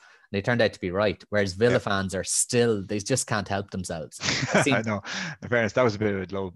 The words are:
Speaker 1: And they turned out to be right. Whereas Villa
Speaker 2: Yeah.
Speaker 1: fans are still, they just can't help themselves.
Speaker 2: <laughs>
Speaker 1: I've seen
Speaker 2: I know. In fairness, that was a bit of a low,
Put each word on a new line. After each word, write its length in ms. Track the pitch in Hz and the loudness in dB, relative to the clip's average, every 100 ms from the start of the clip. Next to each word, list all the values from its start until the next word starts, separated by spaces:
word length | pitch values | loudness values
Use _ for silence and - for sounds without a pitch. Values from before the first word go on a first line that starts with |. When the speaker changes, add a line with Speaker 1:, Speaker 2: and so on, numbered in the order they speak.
| - - _ | -20 -20 _
Speaker 1:
And 60 | 101 | -4
they 60 | |
turned 180 | 98 120 | 0 2
out 140 | 107 | 2
to 60 | - | 2
be 100 | 92 | -4
right. 320 | 90 104 85 - | 0 0 0 -2
Whereas 240 | 104 101 | 0 0
Villa 180 | 90 117 | 2 4
Speaker 2:
Yeah. 40 | 123 | 4
Speaker 1:
fans 360 | 113 98 95 | 2 -2 -2
are 100 | 95 | -4
still, 600 | 87 - - 123 120 107 | -2 -2 0 2 2 2
they 140 | 95 104 | -2 -4
just 280 | 98 131 - | -2 -2 0
can't 220 | 110 92 | -2 -2
help 220 | 98 98 | -4 -4
themselves. 480 | 95 87 85 69 - | -8 -6 -8 -10 -6
Speaker 2:
<laughs> 340 | - - 131 | -4 -2 0
Speaker 1:
I've 80 | - | 2
seen 120 | 143 | 4
Speaker 2:
I 80 | 113 | 2
know. 180 | 113 104 - - 170 - | 0 -4 -4 -8 -8 -10
In 60 | 98 | -2
fairness, 240 | 120 110 | 0 2
that 100 | - | 4
was 100 | 123 | 2
a 40 | 101 | 2
bit 160 | 107 | 0
of 160 | 98 92 | 0 -4
a 40 | |
low, 180 | 98 95 | -6 -6